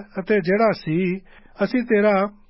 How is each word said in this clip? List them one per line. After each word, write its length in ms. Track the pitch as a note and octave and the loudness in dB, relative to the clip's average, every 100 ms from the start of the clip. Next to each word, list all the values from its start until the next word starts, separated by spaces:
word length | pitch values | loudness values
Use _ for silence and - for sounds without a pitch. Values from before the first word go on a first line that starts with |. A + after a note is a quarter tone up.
| G3 - | -4 -10
ਅਤੇ 200 | F3 G#3+ | -2 0
ਜਿਹੜਾ 300 | E3+ G3+ A3+ | 2 2 2
ਸੀ, 440 | F3+ E3 D#3+ F#3 F#3+ - - - - | 0 -2 -2 -2 -4 -10 -20 -20 -6
ਅਸੀਂ 180 | G3 B3+ | -2 -2
ਤੇਰਾ 460 | A#3+ G#3+ G#3 G3 G3+ - - | 0 2 2 2 -2 -6 -8